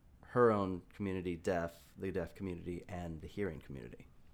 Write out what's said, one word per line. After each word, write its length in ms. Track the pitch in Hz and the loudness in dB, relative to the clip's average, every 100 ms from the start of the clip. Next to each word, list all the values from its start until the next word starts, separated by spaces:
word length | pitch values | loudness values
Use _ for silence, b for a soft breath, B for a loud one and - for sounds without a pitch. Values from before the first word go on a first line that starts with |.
| - - - | -20 -20 0
her 200 | 123 117 | 8 8
own 320 | 104 95 90 - - | 8 4 0 -6 -4
community, 400 | 101 92 90 85 | -2 0 -2 0
deaf, 420 | 98 87 85 - - - | 2 2 0 -6 -18 -6
the 120 | 95 | -4
deaf 240 | 90 82 | -2 -4
community, 500 | - 95 87 85 87 - | -4 -6 -4 -6 -8 -6
and 320 | 90 87 78 | -6 -6 -6
the 80 | 80 | -8
hearing 320 | - 98 71 | -4 -4 -4
community. 480 | - 69 60 - - - - | -10 -12 -12 -14 -18 -20 -20